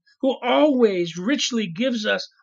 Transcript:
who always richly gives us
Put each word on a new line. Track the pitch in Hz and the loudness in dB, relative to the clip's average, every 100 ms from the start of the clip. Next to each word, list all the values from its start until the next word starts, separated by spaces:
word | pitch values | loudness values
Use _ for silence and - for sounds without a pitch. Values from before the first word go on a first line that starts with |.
| _ _ | _ _
who | 269 233 | -2 -2
always | 247 269 302 254 220 185 170 170 | 0 2 4 4 4 2 -4 -4
richly | 196 285 - 233 196 | -4 -2 -2 -4 -4
gives | 165 254 233 208 | -2 -2 -2 -2
us | 190 - _ | -4 -4 _